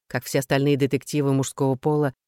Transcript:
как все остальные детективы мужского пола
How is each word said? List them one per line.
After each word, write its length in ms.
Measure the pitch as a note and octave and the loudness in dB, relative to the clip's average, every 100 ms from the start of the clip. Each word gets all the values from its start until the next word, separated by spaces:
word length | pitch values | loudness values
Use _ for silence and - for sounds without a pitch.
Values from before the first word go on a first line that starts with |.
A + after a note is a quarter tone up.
| - | -8
как 160 | B2+ | -8
все 160 | - D3 | -2 -4
остальные 380 | - C#3 C#3 C#3 | 0 2 2 2
детективы 560 | C3+ C#3+ - D3 C#3 | 2 0 -2 -2 2
мужского 420 | C3+ C3 - C3+ C3 | 0 0 -2 0 0
пола 380 | D#3 D3+ C#3+ - | 0 0 0 -4